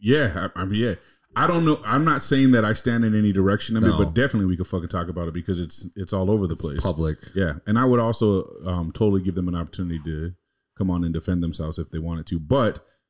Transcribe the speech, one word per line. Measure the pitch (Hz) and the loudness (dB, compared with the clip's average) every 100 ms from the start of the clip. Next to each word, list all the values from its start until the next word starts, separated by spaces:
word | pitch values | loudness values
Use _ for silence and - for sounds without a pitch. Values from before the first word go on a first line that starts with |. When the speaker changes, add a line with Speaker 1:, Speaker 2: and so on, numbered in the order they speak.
Speaker 1:
yeah. | 104 151 120 85 92 92 | 2 2 2 -2 -6 -6
I, | |
I | 92 | -4
mean, | 107 | 0
yeah. | 120 90 _ _ _ 113 | -2 -2 _ _ _ 0
I | 160 | 2
don't | 170 | 2
know. | 160 147 - | 2 0 0
I'm | 139 | 0
not | 160 135 | 2 0
saying | - 139 135 | 0 4 6
that | 120 107 | 6 4
I | |
stand | 110 127 117 113 | 0 0 2 2
in | 107 | 4
any | 104 | 4
direction | 95 95 107 - 113 | 4 2 2 0 2
of | |
it, | 110 | 2
Speaker 2:
No. | 101 | 4
Speaker 1:
but | 98 | 2
definitely | 85 139 113 95 | 2 2 2 0
we | 87 | 0
could | 92 | -2
fucking | 92 85 | -4 -4
talk | 92 87 | -6 -4
about | 87 82 | -6 -6
it | |
because | 85 85 87 | -6 -4 -4
it's, | 85 - 90 - | -4 -8 -12 -10
it's | 90 | -4
all | 98 95 | -2 2
over | 107 90 | 2 0
the | 80 | -2
Speaker 2:
It's | |
Speaker 1:
place. | 80 69 | -4 -2
Speaker 2:
public. | 98 78 80 78 - | -2 0 -2 -4 -6
Speaker 1:
Yeah. | 95 87 71 - | -2 -2 -2 0
And | 110 | 2
I | 131 | 4
would | 120 | 2
also, | 113 113 107 95 - - 85 | 2 2 2 2 -2 -10 -4
um, | 90 80 | -4 -4
totally | - 110 95 | 0 2 2
give | 92 90 | 0 -2
them | 90 | -2
an | 87 | -2
opportunity | 82 - 87 82 76 | -6 -6 -4 -4 -6
to | 78 85 87 _ _ _ - | -6 -6 -10 _ _ _ -4
come | 95 | -2
on | 87 85 | 0 -2
and | |
defend | 82 - 90 | -2 -2 0
themselves | 85 80 80 80 | -2 -4 -6 -6
if | 80 | -8
they | 80 | -6
wanted | 82 82 78 | -6 -8 -6
to. | 85 | -6
But | 76 135 110 - _ _ _ | 0 2 2 -2 _ _ _